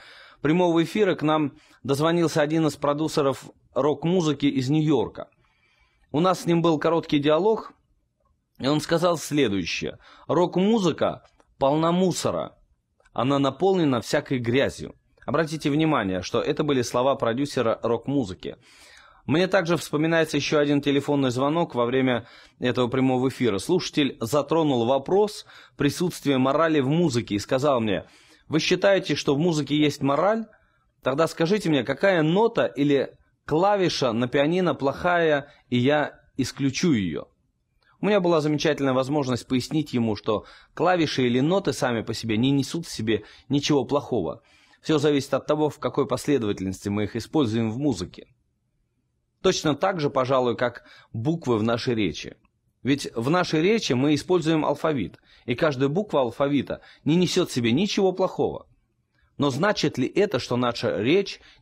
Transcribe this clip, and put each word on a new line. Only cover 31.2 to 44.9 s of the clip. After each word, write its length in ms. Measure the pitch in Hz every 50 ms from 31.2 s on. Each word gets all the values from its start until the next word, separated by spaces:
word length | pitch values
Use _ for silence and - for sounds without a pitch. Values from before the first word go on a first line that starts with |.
| 165
скажите 420 | 156 - - 165 160 208 214 190 170
мне, 140 | 156 135 120
какая 400 | 123 135 - - 196 190 170 151
нота 420 | 156 170 196 226 226 226 - 127
или 520 | - - 135 143 143 143 135 120 - - - _ _ _ _ _
клавиша 680 | - - 160 185 202 208 202 185 160 - - 147 123 107
на 160 | 113 123 123
пианино 440 | - 143 139 151 170 185 185 170 135
плохая, 800 | 123 135 139 139 - - 180 175 175 165 160 151 143 135 - - _ _ _
и 80 | 123
я 420 | 123 120 135 147 151 143 - - - _ _ _
исключу 560 | - 131 - - - 139 139 - - - 180 147
её?" 340 | 110 98 85 73 62 - - _ _ _ _ _ _ _ _ _ _ _ _ _ _
У 60 | -
меня 160 | 190 214 202
была 180 | 180 175 175 156
замечательная 540 | 147 151 151 139 - 165 147 143 139 135 131
возможность 540 | 127 131 127 147 151 139 127 127 113 -
пояснить 440 | - 131 127 117 - 156 160 147 -
ему, 240 | - 123 113 113 107
что 300 | - - - 107 95 - - - - - _ _
клавиши 520 | - 151 175 185 180 160 139 - - 127
или 160 | 120 120 127
ноты 320 | 131 156 180 196 190 147 127
сами 280 | - - 127 120 113
по 120 | 104 - 113
себе 240 | - - 113 110
не 140 | 107 120 135
несут 340 | 143 139 127 - - 170 165
в 60 | -
себе 320 | - - 113 110 110 98 - - - - _ -
ничего 340 | 131 143 139 - 156 139 120
плохого. 580 | - 135 143 139 - 135 113 85 76 58 - _ _ _ _ _ _ _ _
Всё 180 | - -